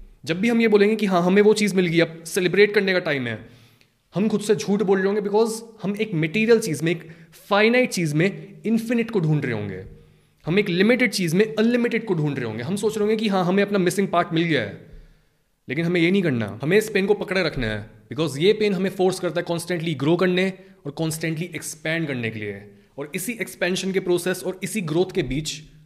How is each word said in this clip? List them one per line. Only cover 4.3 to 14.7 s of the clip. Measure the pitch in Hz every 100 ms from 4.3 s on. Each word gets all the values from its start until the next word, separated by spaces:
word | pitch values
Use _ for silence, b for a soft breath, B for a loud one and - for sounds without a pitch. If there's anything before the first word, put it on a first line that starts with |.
| 208
से | 208 208
झूठ | - 202
बोल | 185 196
रहे | 190
होंगे, | 208
because | 196 208 226 220 - -
हम | 180 208
एक | 214
मटेरियल | 165 160 190 220 226
चीज़ | 170 143
में, | 160
एक | 170 - B B - -
फाइनाइट | 202 220 247 254
चीज़ | 190 160 151
में | 190 160 - - 202
इन्फिनिट | 226 226 240 226
को | 208
ढूंढ | 156 151
रहे | 131
होंगे, | 110 101 92 98 - b b b b -
हम | 185
एक | 202
लिमिटेड | 175 214 247 254
चीज़ | - 175 175
में | 214 220
अनलिमिटेड | 226 240 240 233 226
को |
ढूंढ | 170 151 139
रहे | 117
होंगे। | 110
हम | 123 196
सोच | 220 208
रहे | 208
होंगे | 220
कि | 220
हाँ, | 190 175
हमें | 196
अपना | 202 202
मिसिंग | 175 160 190
पार्ट | 170 170
मिल | 160
गया | 170 139
है, | 101